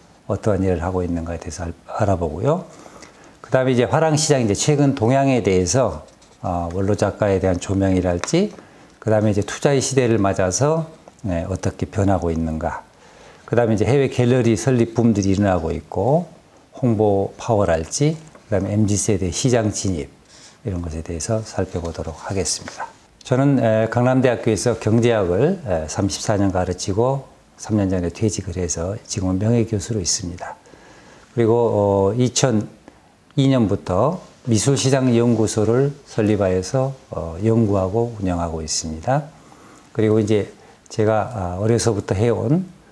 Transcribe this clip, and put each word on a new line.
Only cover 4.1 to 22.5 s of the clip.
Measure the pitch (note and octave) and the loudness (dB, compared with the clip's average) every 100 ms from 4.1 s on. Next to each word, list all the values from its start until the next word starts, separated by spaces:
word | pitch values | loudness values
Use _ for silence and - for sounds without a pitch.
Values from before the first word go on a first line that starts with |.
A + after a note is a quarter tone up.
| D3+ | 2
시장 | D3+ C#3 | 2 2
이제 | A2 | 2
최근 | G2+ - D3 C#3 | 0 2 2 2
동향에 | F#2+ A2 C3+ C#3 B2+ | 2 2 2 2 2
대해서, | G2+ F#2 F2+ C3+ A2+ D#2 - - - - | 2 2 2 2 0 -2 -12 -20 -20 -10
어, | G2 F2 E2+ | -6 -4 -4
원로 | F#2 G2 | -2 0
작가에 | G#2 G2+ - G#2 F#2+ | 0 0 0 2 2
대한 | F#2 F2 | 2 0
조명이랄지, | - G2 F#2+ F#2 F2+ F2+ - E3 G3+ - - - - - | -2 0 2 2 2 -2 0 0 0 -4 -20 -20 -20 -8
그다음에 | A2 G#2+ G#2+ | 0 2 2
이제 | G2+ | 0
투자의 | F#2+ - D3+ C#3 | -2 0 0 2
시대를 | - C3 A#2+ A2+ | 0 0 2 2
맞아서, | G2 F#2+ F#2 F2+ D3 D#3+ D#3 - - - | 2 0 0 0 0 0 -4 -12 -20 -12
네, | G#2 E2+ F#2 | -6 -4 -4
어떻게 | F#2 G#2+ - | -4 -4 -4
변하고 | - G#2 G2 F#2 E2+ | -6 -2 0 2 0
있는가. | E2 D#2+ D#2 D#2+ - - - - - - - | -2 -2 -4 -6 -6 -12 -20 -20 -20 -20 -20
그다음에 | - A2+ A#2 | -4 2 2
이제 | G#2 | 2
해외 | G2+ C#3 C3+ | 2 2 2
갤러리 | - B2 B2+ A#2 A2 | 2 4 4 4 2
설립 | - B2+ A#2 | 2 2 2
붐들이 | - A#2 G#2 G2 | 2 2 4 2
일어나고 | F#2+ G2+ F2+ D#2+ | 2 2 2 0
있고, | E2 - - A2 D#3 F3 - - - _ - | -6 -6 -4 0 0 -2 -12 -20 -20 _ -4
홍보 | B2 G#2+ G#2+ G2 G2 - | -2 2 2 2 0 -4
파워랄지, | - G#2+ F#2+ E2 E2 - D3 D#3+ - - | -2 2 2 0 -2 -2 -2 -2 -8 -20
그다음에 | - G2+ G2 | -4 -2 0
엠지 | G#2 G#2 G2+ | 0 2 0
세대 | - G2 F#2 | 0 0 -2
시장 | - C3+ A#2 G#2 | -2 0 2 0
진입 | - G2+ E2+ C#2 - _ - - - | -2 -4 -4 -6 -14 _ -20 -20 -14
이런 | A2 F2 | -8 -8
것에 | E2+ D#2+ | -6 -8
대해서 | D#2+ E2+ - A2 | -8 -8 -4 -4
살펴보도록 | A2 - F#2 F2+ E2+ D#2+ D#2+ D2+ - | -4 -6 -6 -4 -8 -8 -10 -10 -8
하겠습니다. | F#2+ E2 | -4 -4